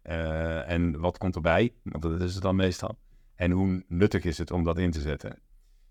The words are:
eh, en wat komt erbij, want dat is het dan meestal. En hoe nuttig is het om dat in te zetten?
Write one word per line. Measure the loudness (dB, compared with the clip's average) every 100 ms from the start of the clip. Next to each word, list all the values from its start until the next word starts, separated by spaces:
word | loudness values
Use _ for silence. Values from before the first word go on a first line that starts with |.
eh, | -8 -4 -2 -2 -2 -4 -2
en | 0 0 0
wat | -4 -2
komt | -4 0
erbij, | 2 4 2 -2
want | -10 -4
dat | -4 -2
is | -2
het | -2
dan | 0 2
meestal. | 2 0 -8 -10 -18 -20 _
En | _ 0
hoe | 2 2 0 -2
nuttig | 2 4 4
is | 0 -2
het | -2
om | 0
dat | 0 2
in | 0
te | 0
zetten? | -2 -4 -6 -14 _ -20 _ _ -20